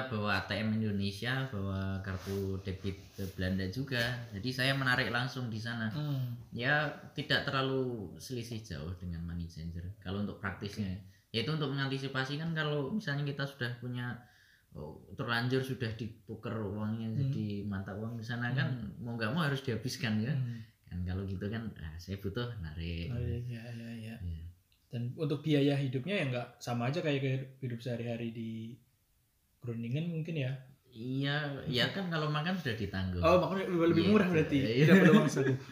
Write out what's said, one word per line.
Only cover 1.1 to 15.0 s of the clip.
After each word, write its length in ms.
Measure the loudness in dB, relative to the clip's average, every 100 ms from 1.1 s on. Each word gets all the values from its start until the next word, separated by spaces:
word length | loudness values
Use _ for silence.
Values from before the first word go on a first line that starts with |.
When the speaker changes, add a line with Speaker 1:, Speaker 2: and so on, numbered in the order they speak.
| -2 -2 -2 -2
Speaker 1:
bawa 520 | -2 -2 0 0 -2
kartu 560 | -4 -6 -2 -2 -2 -2
debit 360 | -4 -4 -4 -6 -12
ke 140 | -8 -8
Belanda 340 | -2 0 0 0
juga. 340 | -2 -2 0 0 -2 -6
Jadi 180 | -6 -4
saya 220 | 0 2
menarik 360 | 2 2 2 2
langsung 400 | 0 -2 -2 -4
di 80 | -4
sana. 300 | -6 -2 -2
Speaker 2:
Hmm. 440 | -2 -2 -2 -2 -4 -8
Speaker 1:
Ya, 340 | -4 2 2 2 -4 -10
tidak 320 | -8 0 0
terlalu 640 | 2 0 2 2 0 -2 -8 -10
selisih 440 | -8 -8 -6 -8
jauh 320 | -8 -8 -6
dengan 260 | -6 -6 -6
money 220 | -4 -4 -6
changer. 380 | -6 -8 -6 -8 -10
Kalau 220 | -6 -4
untuk 180 | -4 -4
praktisnya, 500 | -6 -4 -6 -4 -4
Speaker 2:
Oke. 380 | -4 -10 -20 _
Speaker 1:
ya 100 | -2
itu 80 | 0
untuk 180 | 0 0
mengantisipasi 680 | 0 0 -2 -2 -2 -2 -2
kan 160 | -2
kalau 360 | 0 0 0 0
misalnya 300 | -2 0 0
kita 220 | 0 -2
sudah 240 | -4 -2 -4 -4
punya, 380 | -6 -4 -4 -6 -12 -20 -20 _ _
oh, 240 | -12 -12 -12